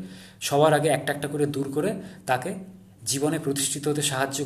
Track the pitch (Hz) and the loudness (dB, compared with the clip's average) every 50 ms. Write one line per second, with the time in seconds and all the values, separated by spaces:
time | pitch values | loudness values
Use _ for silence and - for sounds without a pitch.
0 | - - - - - - - - - - 143 143 151 156 151 147 151 160 135 143 | -10 -14 -16 -18 -20 -20 -16 -8 -4 0 4 6 6 8 6 6 4 4 2 2
1 | - 151 143 143 147 147 147 147 147 143 143 135 135 135 135 151 170 208 214 - | 0 -2 -4 -2 -4 -4 0 0 0 0 0 -2 -4 -2 -2 0 0 0 -2 -4
2 | - - - - - - 127 123 - 185 208 - - - - - - - - - | -8 -14 -16 -10 -2 0 0 0 0 -4 -8 -8 -10 -14 -18 -20 -20 -20 -20 -10
3 | 113 - 135 135 143 151 165 156 - 139 139 139 139 - - 147 143 151 143 151 | -6 -4 -2 0 0 0 0 0 -2 -2 -2 0 0 -2 -2 -2 -2 0 0 0
4 | 147 - 139 131 139 135 - 147 143 | 0 0 0 0 0 0 0 -4 -2